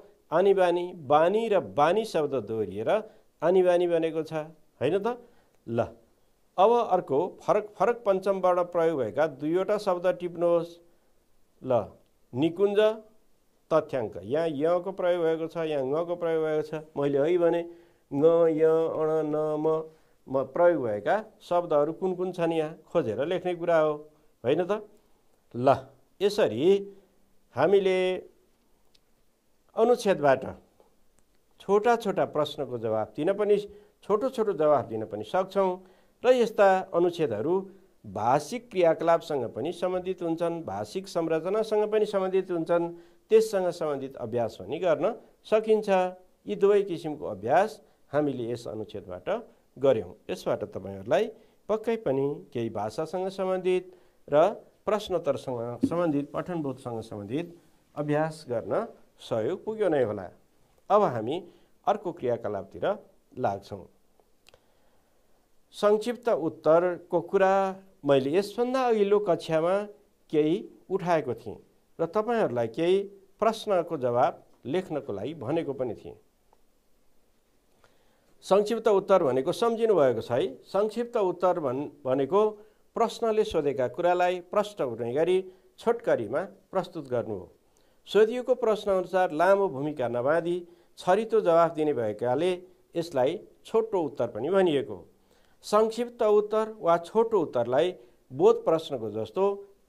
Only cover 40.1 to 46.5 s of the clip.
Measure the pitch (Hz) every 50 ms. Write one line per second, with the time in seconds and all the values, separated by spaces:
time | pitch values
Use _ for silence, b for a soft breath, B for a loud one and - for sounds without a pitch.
40.1 | 185 180 180 165 165 165 175 170 170 170 160 - 190 101 107 - - 190 190 -
41.1 | - 175 165 160 160 160 160 190 196 220 214 220 220 208 214 208 214 214 214 208
42.1 | 208 196 185 185 180 190 185 - 180 170 160 165 170 175 170 170 170 B B B
43.1 | B B B - 214 220 220 220 202 190 185 180 165 - 165 151 147 139 131 131
44.1 | - - 123 110 113 120 117 107 - - 92 95 135 165 190 175 151 131 160 214
45.1 | 240 B B B B B _ - 214 220 220 220 220 214 214 202 196 185 180 180
46.1 | 185 - _ _ _ _ - 190